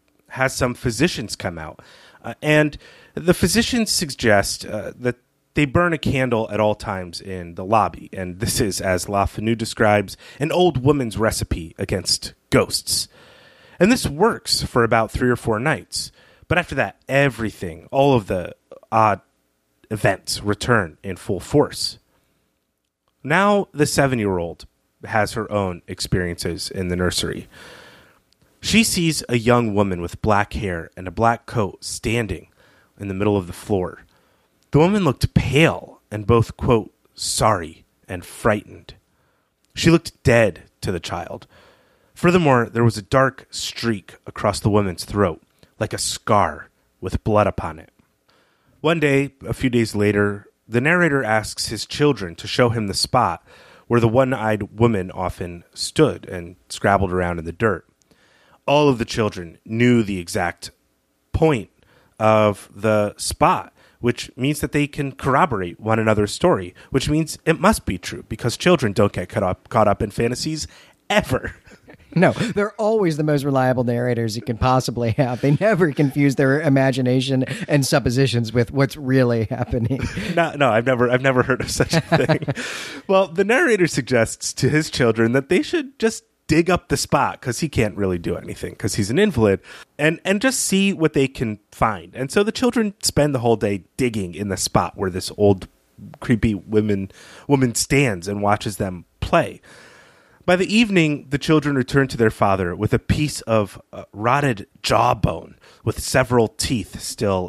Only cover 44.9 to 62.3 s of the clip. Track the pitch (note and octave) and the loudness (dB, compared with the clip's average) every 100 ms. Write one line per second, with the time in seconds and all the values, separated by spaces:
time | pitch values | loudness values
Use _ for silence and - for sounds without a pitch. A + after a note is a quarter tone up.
44.9 | E2+ - G#2 F#2+ D#2 _ _ _ _ G#2+ | -4 -6 0 0 0 _ _ _ _ -6
45.9 | G#2+ - - - G#2 F2 D2 - _ _ | -4 -6 -8 2 2 2 -2 -16 _ _
46.9 | _ F#2 - - G#2 G2 - E2+ D#2+ - | _ -8 -6 0 2 2 0 -8 -10 -18
47.9 | _ _ _ _ _ _ _ _ _ D3+ | _ _ _ _ _ _ _ _ _ -2
48.9 | E3+ D3 C3+ C#3 - F#2+ A2+ C3 A#2+ A2+ | 2 2 2 0 -6 -10 -2 0 2 0
49.9 | G#2 G#2 G2+ G#2 G2+ - _ _ A#2 C#3+ | 2 2 4 2 0 -12 _ _ 0 2
50.9 | F3 E3 C#3 A2 A2 G#2 - - A2 - | 2 2 2 2 0 0 -8 -8 -8 -8
51.9 | - D3 A#2 F2+ E2+ G#2+ - B2 A#2 G2+ | 0 0 2 -6 -10 -6 2 2 2 -2
52.9 | F2+ - C3 G#2 E2 _ - - - _ | -4 0 2 0 -2 _ -20 -20 -20 _
53.9 | A#2 A2+ A#2 C3 B2+ A2 G#2+ G2 G2+ A#2 | 2 4 4 2 0 -2 -2 -4 0 2
54.9 | G#2 F#2 F2+ F#2 - F2+ E2+ - - - | 2 -4 -4 -6 -6 -10 -12 -18 -12 -6
55.9 | - C#3+ - - F#2 E2+ F2+ _ - G#2+ | 2 2 2 -10 -12 -12 -18 _ -4 0
56.9 | G2+ F#2+ F2+ F2 F2 D#2+ E2+ A2+ E2+ - | 2 2 0 -2 -4 -8 -2 -2 -2 -8
57.9 | _ _ _ _ _ _ _ - C#3+ D3 | _ _ _ _ _ _ _ 0 2 4
58.9 | A#2+ A2+ - G#2+ F#2+ E2+ E2+ - A2+ B2 | 2 -2 -2 -2 -2 -12 -16 -8 2 4
59.9 | A#2+ G2+ F#2+ E2+ G2 F2 - - _ _ | 4 2 -4 -4 -4 -4 -6 -16 _ _
60.9 | _ _ _ _ - D#3+ B2+ F2 _ _ | _ _ _ _ 0 2 0 -6 _ _
61.9 | _ _ - A2 | _ _ 0 4